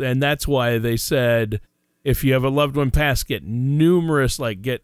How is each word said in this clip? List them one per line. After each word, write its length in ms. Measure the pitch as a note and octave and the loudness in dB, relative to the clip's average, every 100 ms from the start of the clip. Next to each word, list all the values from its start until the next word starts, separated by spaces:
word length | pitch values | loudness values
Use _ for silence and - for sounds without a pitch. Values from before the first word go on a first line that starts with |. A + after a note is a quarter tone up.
And 220 | C3 B2+ | -2 0
that's 240 | C#3+ D3 - | 0 -2 0
why 320 | C3+ A#2+ A#2 | 0 2 0
they 180 | A#2 A#2 | 0 -2
said, 640 | - C#3+ A#2+ A#2 A2 G#2+ - _ _ _ | 0 0 2 2 0 -6 -10 _ _ _
if 200 | C#3 B2 | -2 0
you 100 | C3+ | 2
have 100 | C3 | 2
a 60 | C3 | 2
loved 260 | C#3 C#3+ C#3 | 0 0 0
one 140 | C#3 | 0
pass, 320 | D3 D3 B2+ | 0 0 -2
get 220 | - A2+ | -2 -8
numerous, 960 | D2+ A#2 C3+ D3 E3 F3+ E3 D3+ B2+ - | -6 -4 0 2 4 4 2 0 0 -2
like, 240 | B2 G2 | -6 -6
get 200 | A#2+ A#2+ | -6 -8